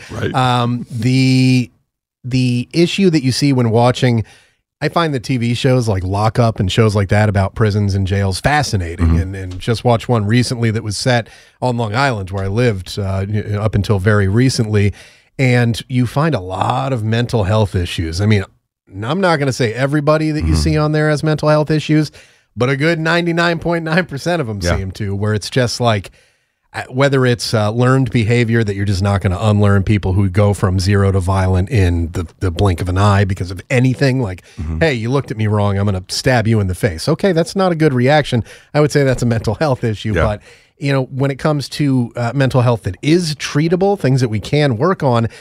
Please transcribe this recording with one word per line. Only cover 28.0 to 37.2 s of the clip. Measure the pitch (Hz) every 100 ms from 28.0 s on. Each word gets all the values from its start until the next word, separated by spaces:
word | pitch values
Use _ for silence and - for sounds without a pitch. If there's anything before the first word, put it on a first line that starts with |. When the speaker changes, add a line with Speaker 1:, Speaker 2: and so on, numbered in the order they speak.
| 127
Speaker 2:
behavior | 123 107 120 113 117
that | 104
you're | 98
just | 101 92
not | 101 101
gonna | 98 92
unlearn, | 110 104 101 101
people | 95 104 95
who | 92 98
go | 95 101
from | 101 95 95
zero | 92 101 98
to | 95
violent | 90 95 92 92 101
in | 110 90 85 82
the, | 90 82 -
the | 95
blink | 82 101 82
of | 90
an | 90
eye | 104 98
because | 98 98 92
of | 90 -
anything, | 123 131 120 139 131
like, | 104 90 - -
Speaker 1:
Mm-hmm. | 78 80
Speaker 2:
"Hey, | 160
you | 123 117
looked | 139 -
at | 107
me | 107
wrong, | 107 101 98
I'm |
gonna | 101 95 -
stab | - 131 123 110
you | 110
in | 95
the |
face." | 90 110 80 -
Okay, | 160